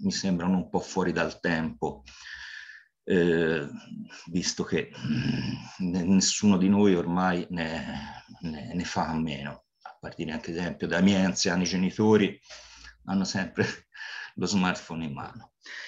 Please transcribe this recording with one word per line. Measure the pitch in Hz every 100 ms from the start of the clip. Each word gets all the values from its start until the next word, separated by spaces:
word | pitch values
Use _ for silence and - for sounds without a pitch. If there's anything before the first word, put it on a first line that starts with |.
mi | 98
sembrano | 90 95 90 87 92
un | 82
po' | 92
fuori | - - 87
dal | 85 80 -
tempo, | 92 82 80 76 76 73 - - - - - - - - - _
eh, | - 95 87 85 82 80 71 - - - - - -
visto | 87 85 -
che, | 90 85 - -
mm, | - 78 - - - - - - 92
ne-, | 90
nessuno | 87 98 - - 104 95
di | 95
noi | 101 104 87
ormai | 87 87 92 87 -
ne, | 87 80 80 67 71 71 - - -
ne, | 85 76 -
ne | 87
fa | 85 - 80
a | 80
meno, | 78 69 71 73 _ _
a | - -
partire | 80 - 78
anche, | 80 -
ad | 85
esempio, | 87 - 82
dai | 85
miei | 95 98
anziani | 95 90 95 90 87
genitori, | 92 92 - 107 107 98 - - - - - - - -
hanno | 95 92
sempre | 101 92 - 117
<laughs> | - - - - - - -
lo | 90
smartphone | 101 92 90 - 82 80
in |
mano. | 69 - - - _ - -